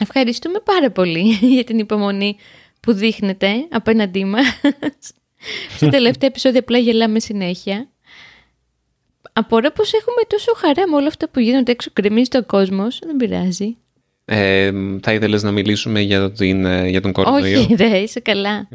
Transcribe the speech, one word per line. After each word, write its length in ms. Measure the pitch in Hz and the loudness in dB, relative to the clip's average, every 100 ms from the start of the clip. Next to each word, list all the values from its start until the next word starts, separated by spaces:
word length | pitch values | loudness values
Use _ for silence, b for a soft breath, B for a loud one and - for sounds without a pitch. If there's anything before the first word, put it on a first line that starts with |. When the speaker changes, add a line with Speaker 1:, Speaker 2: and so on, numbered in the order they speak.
Speaker 1:
Ευχαριστούμε 580 | 208 269 240 233 330 403 | -4 0 -2 -2 -6 -6
πάρα 260 | 440 370 262 | -2 0 0
πολύ 300 | 185 180 160 208 208 | 0 -2 0 0 2
<laughs> 140 | 240 | 2
για 100 | 254 | 2
την 140 | 233 226 | 0 -2
υπομονή 580 | 208 214 202 196 202 202 b b b _ | -2 -2 -2 -2 -4 -4 b b b _
που 120 | - | -2
δείχνετε 560 | 196 226 214 202 190 196 220 330 | 0 0 0 -4 0 0 -2 -4
απέναντί 540 | 226 233 226 202 190 | -2 0 2 0 -2
μας. 340 | 190 214 262 - 285 - 302 - - - _ _ B B B B | -2 0 0 0 -2 0 -6 -10 -18 -20 _ _ B B B B
Στο 120 | 151 | 2
τελευταίο 400 | 214 240 247 269 | 4 2 2 -2
επεισόδιο 320 | - 262 247 | 0 2 2
απλά 180 | 240 240 | 2 2
γελάμε 420 | 240 226 226 220 | 2 2 2 0
συνέχεια. 680 | - 208 180 180 - 202 277 _ B B B B B B _ _ _ _ _ _ - | -2 -4 -4 -6 -6 -8 -8 _ B B B B B B _ _ _ _ _ _ -8
Απορώ 380 | - 214 226 277 | -6 0 2 2
πως 220 | - 415 | 0 -2
έχουμε 300 | 440 453 480 440 | -2 -2 -2 0
τόσο 240 | 415 - 466 | -2 0 0
χαρά 320 | 330 285 381 | 0 2 2
με 80 | 294 | 0
όλα 100 | 285 | 0
αυτά 200 | - 311 | -2 -4
που 120 | 262 | 0
γίνονται 320 | 226 262 247 | 2 2 0
έξω, 180 | 240 - - | -2 -4 0
γκρεμίζει 280 | 196 220 254 | 2 2 2
το 160 | 262 | 0
κόσμος. 540 | 202 196 190 196 214 - 339 | 0 0 2 0 -4 -6 -6
Δεν 100 | 285 | -4
πειράζει. 600 | 214 180 180 180 208 233 _ _ _ _ | -2 -2 -2 -4 -6 -8 _ _ _ _
Speaker 2:
Ε, 460 | - 107 98 95 98 98 98 98 | -4 0 2 2 2 -2 -4 -4
θα 100 | 113 | -2
ήθελες 300 | 110 107 104 | 0 2 2
να 80 | 104 | 0
μιλήσουμε 500 | 104 101 104 117 107 | 0 0 -2 -2 -2
για 300 | 101 98 98 | 0 0 0
την, 320 | 104 95 95 | 0 0 2
ε, 240 | 92 92 92 | 0 0 0
για 120 | 92 | 0
τον 120 | 98 | -2
κορονοϊό; 480 | 92 95 277 95 101 | 0 2 2 2 2
Speaker 1:
Όχι, 140 | 214 | 2
ρε, 240 | 214 226 190 | 2 2 2
είσαι 220 | 214 240 | -2 -6
καλά. 480 | 233 196 196 208 202 | -4 -2 -4 -6 -10